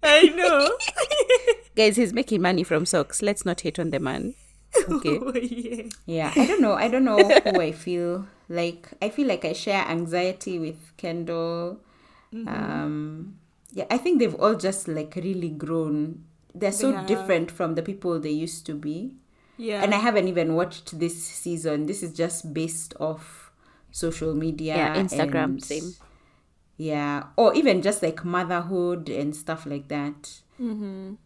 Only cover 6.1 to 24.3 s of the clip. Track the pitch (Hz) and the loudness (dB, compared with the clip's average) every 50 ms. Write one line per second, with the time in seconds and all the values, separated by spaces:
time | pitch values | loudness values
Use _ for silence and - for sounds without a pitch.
6.1 | 165 160 156 147 - 302 254 262 381 415 269 220 196 180 214 233 226 262 262 254 | -4 -2 -2 0 4 4 4 4 6 4 4 4 4 2 2 2 2 2 2 4
7.1 | 214 208 392 403 302 403 - - 196 185 170 151 156 160 - - 180 175 175 175 | 6 6 8 10 10 8 8 6 2 2 0 0 -2 -6 -6 -4 -4 -2 -2 -2
8.1 | 175 185 196 196 - _ _ _ 170 170 170 170 170 170 - - - _ - 214 | -4 -4 -6 -10 -16 _ _ _ -4 -4 -4 -4 -4 -8 -18 -20 -10 _ -6 -4
9.1 | 214 - 285 262 196 175 - 165 160 - - - 202 135 - - 160 165 170 165 | -2 0 0 0 0 0 -2 -4 -4 -4 -2 -2 0 0 0 -2 -2 -4 -4 -2
10.1 | 165 180 180 185 185 185 - - 185 170 160 151 160 160 - - _ - - 180 | -2 -2 0 -2 -4 -4 -8 -8 -6 -4 -6 -6 -8 -12 -18 -20 _ -12 -8 -8
11.1 | 165 175 170 160 170 165 165 165 170 170 170 175 190 220 _ _ _ _ _ _ | -6 -6 -6 -4 -4 -4 -4 -4 -4 -4 -6 -8 -8 -10 _ _ _ _ _ _
12.1 | _ _ _ _ - 220 226 - - - - - 151 151 151 151 151 151 151 151 | _ _ _ _ -14 -12 -10 -8 -6 -6 -6 -6 -6 -6 -4 -4 -6 -6 -6 -8
13.1 | 156 156 165 196 196 - _ _ _ _ _ - - 190 - - - 254 247 349 | -10 -12 -14 -16 -16 -20 _ _ _ _ _ -14 -8 -8 -4 -2 -2 -2 0 2
14.1 | 359 277 240 208 160 - - 208 220 - - 190 190 - - - 160 156 151 156 | 2 4 4 2 0 2 2 2 2 2 0 -2 -2 -2 -6 -6 -6 -6 -6 -8
15.1 | - 180 165 190 196 165 165 170 156 147 151 151 165 165 160 156 151 151 151 156 | -8 -8 -6 -6 -6 -4 -4 -6 -6 -8 -6 -4 -2 -2 0 0 -2 -2 -2 -4
16.1 | 165 - - - _ _ _ _ _ 175 202 196 196 - - 269 269 196 185 - | -6 -12 -16 -20 _ _ _ _ _ -4 -4 -2 -2 0 0 0 0 0 0 -2
17.1 | 196 220 190 190 190 165 165 165 - - 180 165 165 156 165 - 196 196 - 180 | -2 -2 2 0 0 0 0 -2 -4 -4 -4 -2 -2 -4 -4 -6 -8 -6 -4 -2
18.1 | 175 165 151 156 151 151 160 160 - - - - 156 147 151 151 151 165 202 262 | -2 -2 -2 -4 -4 -4 -4 -6 -8 -10 -10 -10 -10 -8 -6 -8 -8 -6 -8 -12
19.1 | 269 - _ _ _ _ _ _ _ - 233 226 208 208 196 202 208 202 214 240 | -14 -16 _ _ _ _ _ _ _ -10 -8 -6 -2 0 0 2 2 2 2 2
20.1 | 220 208 185 185 180 170 165 160 160 165 175 180 - - - - - 160 165 170 | 2 2 2 2 0 0 0 2 2 0 0 -2 -4 -14 -16 -14 -6 -4 -4 -4
21.1 | 170 165 - - - - - 175 170 165 156 160 151 147 151 151 196 196 - 170 | -4 -6 -10 -10 -10 -8 -6 -6 -6 -4 -2 -2 -2 0 -2 -2 -4 -6 -6 -10
22.1 | 156 - 165 175 170 - - 165 147 160 160 165 160 - - - - - - 156 | -4 -2 -2 -2 -2 -6 -8 -8 -6 -4 -4 -4 -4 -8 -10 -12 -10 -6 -4 -4
23.1 | 160 156 - - - - - - _ _ _ _ _ _ _ _ - - - 165 | -4 -6 -12 -20 -20 -20 -20 -20 _ _ _ _ _ _ _ _ -10 -6 -4 -4
24.1 | 160 - 156 160 | -4 -4 -4 -2